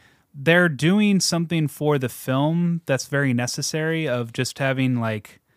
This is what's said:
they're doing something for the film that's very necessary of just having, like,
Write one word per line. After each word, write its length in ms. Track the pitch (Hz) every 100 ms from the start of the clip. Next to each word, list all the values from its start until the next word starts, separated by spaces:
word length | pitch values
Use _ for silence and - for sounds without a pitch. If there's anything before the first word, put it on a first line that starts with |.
| _ _ _
they're 340 | 143 139 170 175
doing 520 | 131 151 202 208 196
something 480 | - 170 165 170 147
for 300 | - 147 147
the 100 | 127
film 720 | - - 131 151 170 175 165 -
that's 200 | 131 -
very 260 | 139 139
necessary 720 | 120 120 - 139 156 160 160 156
of 240 | 123 117
just 260 | 117 123 -
having, 400 | 135 135 131 123
like, 420 | 113 110 - - _